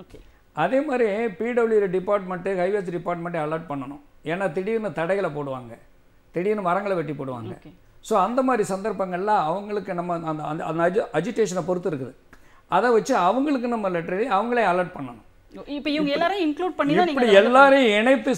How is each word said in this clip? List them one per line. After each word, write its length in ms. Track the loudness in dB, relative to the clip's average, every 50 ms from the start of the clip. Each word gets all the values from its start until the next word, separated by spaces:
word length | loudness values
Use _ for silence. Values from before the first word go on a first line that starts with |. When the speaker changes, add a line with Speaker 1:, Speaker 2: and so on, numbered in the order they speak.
| -20
Speaker 1:
ஓகே. 160 | -20 -20 -20 -20 -20 -20 _ _ _ _ -2 -2
Speaker 2:
அதே 160 | 0 2 0 0 0
மாதிரி 200 | 0 0 0 0 0 -2 -4 -4 -4 -4
பி 80 | -4 -2 0 0
டபிள்யூ 220 | 2 4 4 2 2
டி 40 | 2 0 -2
டிபார்ட்மெண்ட், 500 | 0 0 -2 -2 -2 -4 -8 -6 -4 -4 -2 0
ஹைவேஸ் 280 | 0 0 0 -2 -4 -4 -6
டிபார்ட்மெண்ட் 420 | -6 -4 -4 -6 -6 -6 -6 -4 -4 -4
அலர்ட் 240 | -4 -4 -6 -6 -8
பண்ணணும். 300 | -8 -8 -8 -10 -14 -18 -20 _ _ -12 -6 -6
ஏன்னா 140 | -4 -2 -2 -2 -2
திடீர்னு 360 | -4 -4 -2 -2 -2 -4 -4 -4 -4
தடைகளை 300 | -2 0 0 0 0 -2 -4
போடுவாங்க, 380 | -6 -6 -6 -8 -8 -10 -14 -18 -20 -20 -20 _ _ _ _ _ _ _ _ -6
திடீர்னு 280 | -4 -2 -2 -2 -2 -2 -2
மரங்களை 260 | -2 0 0 -2 -2 -2
வெட்டி 160 | -2 -4 -6 -8
போடுவாங்க. 320 | -8 -8 -8 -10 -10 -12 -14 -14
Speaker 1:
ஓகே. 140 | -16 -20 -20 -20 _ -20 _ -20 -6 0
Speaker 2:
So 80 | 2 2 2 2
அந்த 140 | 2 0 2 2
மாதிரி 160 | 2 2 0 -2 -2
சந்தர்ப்பங்கள்ல 600 | -4 -4 -4 -4 -4 -4 -4 -4 -4 0 2 2 2 2 0
அவங்களுக்கு 440 | -2 -4 -4 -6 -6 -6 -6 -4 -6 -6
நம்ம 180 | -4 -4 -4 -4 -4 -6
அந்த, 120 | -6 -6 -6 -6
அந்த, 120 | -6 -6 -6 -4
அந்த 120 | -2 2 2 2
அஜி-, 200 | 2 0 -2 0 -2 -2
அஜிடேஷனை 460 | -2 -2 -2 -2 -2 0 -2 -4 -2 -2
பொறுத்து 220 | -2 -2 -2 -4
இருக்குது. 240 | -4 -4 -6 -10 -12 -16 _ _ -20 -20 -20 -20 -20 -20 _ _ 0 2
அதை 100 | 4 4 4
வச்சு 180 | 4 2 2 2 2 4 4
அவங்களுக்கு 400 | 2 2 2 0 0 0 0 -2 -2
நம்ம 140 | -2 -2 -2 -2
லெட்டர் 200 | -2 -2 -2 -2 -2
எழுதி 120 | 0 0 0 0
அவங்களே 260 | 0 2 0 2 2 2
அலர்ட் 240 | 2 2 0 -2 -6 -10
பண்ணணும். 260 | -12 -12 -12 -16 -20 -20 _ _ _ _ -20 -18 -12 -10 -10
Speaker 1:
இப்ப 140 | -6 -4 -2 -2
இவங்க 0 | 0
Speaker 2:
இப்படி 180 | 0 0 0 0
Speaker 1:
எல்லாரையும் 300 | 0 0 0 0 -2 -2
இன்க்ளூட் 280 | -2 -2 -4 -4 -2 -2
பண்ணி 140 | 0 2 2
தான் 120 | 2 2 2
நீங்க 120 | 2 2
Speaker 2:
இப்படி 80 | 4 6
Speaker 1:
அதை 60 | 8
வந்து 140 | 8 8 8
Speaker 2:
எல்லாரையும் 460 | 8 8 8 8 8 6 6 4 4 4
இணைத்து 320 | 4 4 2 2 2 0 0